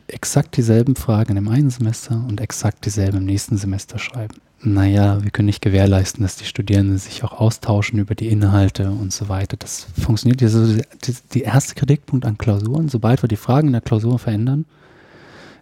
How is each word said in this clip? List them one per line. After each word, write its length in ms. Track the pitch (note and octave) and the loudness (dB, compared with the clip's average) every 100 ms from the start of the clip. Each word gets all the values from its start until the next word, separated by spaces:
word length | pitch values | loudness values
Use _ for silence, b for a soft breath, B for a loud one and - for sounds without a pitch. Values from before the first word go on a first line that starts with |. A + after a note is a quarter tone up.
| - | -6
exakt 480 | - - C#3 - - | -10 -4 -2 -2 -2
dieselben 380 | A2+ A2+ A#2+ C3 | 4 4 4 0
Fragen 360 | - G#2+ A2 | 0 0 2
in 40 | G2 | 0
dem 120 | G#2 | 0
einen 200 | A#2+ D3 | 2 0
Semester 540 | B2 A2+ A2 - A2+ B2 | 0 -2 -4 -4 -6 -4
und 120 | G2+ | -6
exakt 460 | A2 - A2 - - | -8 -4 -4 -4 -6
dieselben 320 | G2+ G2 G2 | -2 0 0
im 80 | F#2+ | 0
nächsten 320 | G2 - G#2 | -2 -2 -4
Semester 420 | G2+ G2 - G#2+ | -2 -6 -6 -10
schreiben. 360 | - B2 G#2+ - _ _ | -10 -8 -10 -12 _ _
Naja, 600 | - G2 G2 G2+ G2+ G2+ | -2 2 4 4 4 2
wir 60 | G#2 | -2
können 160 | - G#2 | 0 0
nicht 160 | G2 | 2
gewährleisten, 600 | G#2+ G2 G2 F#2+ F#2 - | 0 4 4 4 2 -2
dass 140 | G2 - | -4 -4
die 80 | - | -10
Studierenden 520 | - G2+ G2+ G2 F#2+ | -8 0 2 2 0
sich 260 | - - | -4 -10
auch 100 | - | -10
austauschen 640 | - A2 - - G#2 G#2 G#2+ | 0 0 0 0 0 0 -2
über 160 | G2+ G#2+ | -2 -4
die 140 | A2 | 0
Inhalte 600 | G#2+ G2+ G2+ F#2+ - G2 | 2 4 4 4 2 -4
und 240 | G#2 G2+ | -2 -6
so 160 | - G2+ | -6 -6
weiter. 280 | F#2+ G2+ - | -4 -4 -8
Das 280 | - - - - | -10 -14 -10 -6
funktioniert 400 | - A2+ A#2 C3 | 0 0 2 4
ja 60 | A#2 | 4
so. 180 | A2+ A2+ A2 - - | 4 4 2 -2 -10
Die, 120 | - A#2+ _ | -8 -8 _
die 80 | - | -4
erste 340 | - A#2+ - - | 2 0 0 -4
Kritikpunkt 500 | C3 C#3+ - B2+ B2 | 0 0 0 -2 -2
an 140 | G#2+ | -2
Klausuren, 500 | - G2+ G#2+ C#3+ D#3+ | 0 0 0 -2 -2
sobald 320 | A#2+ A2+ B2+ | 0 2 2
wir 60 | A#2+ | 2
die 80 | G#2+ | -2
Fragen 320 | - C3 D#3 | 0 2 2
in 60 | |
der 80 | A#2+ | 0
Klausur 360 | - A2 A2+ B2 | 0 0 2 0
verändern, 480 | - G#2+ A#2+ C#3 D#3+ B B B B B B B B B | 0 -2 0 -2 -4 B B B B B B B B B